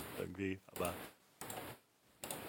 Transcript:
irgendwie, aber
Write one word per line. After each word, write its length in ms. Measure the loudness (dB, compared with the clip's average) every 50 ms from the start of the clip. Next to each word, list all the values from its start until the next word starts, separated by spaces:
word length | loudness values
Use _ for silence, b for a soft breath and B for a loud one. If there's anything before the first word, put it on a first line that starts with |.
| 0 -2 0 0
irgendwie, 400 | 0 0 2 2 2 2 2 0 -4 -6 2
aber 160 | 4 4 4 4 2 -4 -8 -10 -14 -20 -18 -12 -10 -8 -6 -6 -4 -6 -6 -8 -10 -14 _ _ _ -20 -20 -16 -8 -4 -4 -4 -4 -4